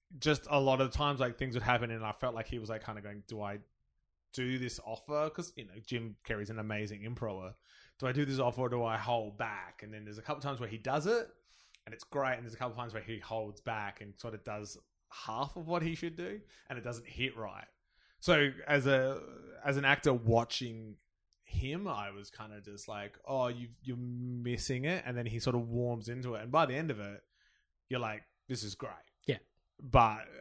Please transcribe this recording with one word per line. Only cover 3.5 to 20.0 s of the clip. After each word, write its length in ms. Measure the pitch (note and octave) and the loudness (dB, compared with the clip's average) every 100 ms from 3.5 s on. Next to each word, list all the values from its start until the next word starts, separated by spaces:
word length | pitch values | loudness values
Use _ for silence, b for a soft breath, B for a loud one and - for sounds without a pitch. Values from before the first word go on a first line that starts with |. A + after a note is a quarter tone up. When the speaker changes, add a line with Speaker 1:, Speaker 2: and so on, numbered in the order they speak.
| G#2 - _ _ _ _ _ _ | -6 -12 _ _ _ _ _ _
Speaker 1:
do 260 | - B2+ C3 | -2 0 0
this 200 | B2 - - | -2 -4 -6
offer?" 440 | A2 - D3 D#3 | -8 -2 0 0
'Cause, 220 | D3+ E3 - | -2 -8 -10
you 100 | G#2 | -14
know, 140 | F#2+ A2+ | -14 -6
Jim 300 | B2 A2+ G2+ | -4 -4 -8
Carrey's 260 | - A2 G#2 | -4 -4 -4
an 80 | A2 | -4
amazing 420 | G#2+ G#2+ G#2 G#2 | -2 -2 -4 -6
improver. 520 | G#2+ A#2+ A2+ F#2+ F#2 G2+ b b b - | -8 -4 -4 -4 -8 -12 b b b -4
"Do 80 | C3 | -2
I 40 | |
do 140 | B2+ C#3+ | 2 2
this 140 | C3+ | 2
offer 220 | B2 A#2+ | 2 2
or 80 | B2+ | 0
do 140 | A#2+ | 2
I 140 | A#2 A2 | 2 0
hold 400 | A2 A#2+ G#2+ G2+ | 2 0 0 -4
back?" 440 | A2+ G2+ F2+ - | -6 -6 -10 -14
And 100 | G#2+ | -14
then 100 | G#2+ | -12
there's 140 | G#2 G#2+ | -12 -10
a 20 | |
couple 200 | G#2+ D3 | -8 -6
times 180 | C#3 C3 | -4 -4
where 100 | A#2+ | -6
he 80 | A2 | -6
does 300 | A#2+ C#3+ E3 | 0 0 2
it 260 | A#3 - - b b b b - | 2 0 -8 b b b b -18
and 80 | |
it's 100 | A2+ | -16
great, 320 | - C#3+ C3+ B2 | -6 0 2 0
and 80 | |
there's 100 | A#2+ | -4
a 40 | A2 | -6
couple 180 | B2+ A2+ | -6 -4
times 160 | A#2+ | -6
where 100 | A2 | -6
he 160 | G#2 A2 | -6 -8
holds 400 | - A2 G#2+ G2 | -4 -4 -4 -6
back 400 | - A2 G2+ - | -6 -4 -4 -8
and 160 | G2+ G2 | -14 -12
sort 160 | A#2 | -10
of 100 | G#2+ | -10
does 340 | G2+ G#2+ G#2 - - _ _ | -8 -8 -8 -12 -18 _ _
half 460 | - - A2+ D3 F#3+ | -12 -6 -2 -4 -4
of 100 | D#3+ | -2
what 140 | E3+ | 0
he 140 | E3 E3 | 2 0
should 200 | E3+ E3 | -4 -6
do, 260 | F3+ G#3 G#3 B - | -6 -8 -12 B -10
and 80 | C3+ | -8
it 20 | |
doesn't 220 | B2 A#2 A#2 | -6 -6 -8
hit 280 | - B2+ A2+ | -2 0 0
right. 320 | G#2+ F#2+ - _ b b b b | -8 -8 -14 _ b b b b
So 300 | - D#3+ C#3+ B2+ - | 6 8 6 4 4
as 200 | C#3+ C3 | 6 8
a, 340 | C3+ C3 B2+ C2+ - - - C#3+ | 6 6 0 -6 -14 -16 -4 0
as 100 | C#3 | 4
an 80 | |
actor 300 | C#3 C#3+ | 6 6